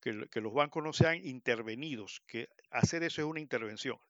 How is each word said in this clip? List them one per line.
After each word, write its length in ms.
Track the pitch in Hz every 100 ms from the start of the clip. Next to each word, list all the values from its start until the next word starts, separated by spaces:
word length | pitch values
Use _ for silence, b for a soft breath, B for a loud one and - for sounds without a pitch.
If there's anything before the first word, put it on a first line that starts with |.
que, 260 | 131 107 -
que 120 | 110
los 120 | 110
bancos 300 | 127 147 160
no 80 | 156
sean 240 | - 165 170 160
intervenidos, 960 | 127 127 113 113 117 156 117 98 - -
que 220 | 117 - _ -
hacer 340 | 120 - 165
eso 180 | 165 -
es 60 | 151
una 120 | 160
intervención". 580 | 147 120 110 107 135 113 _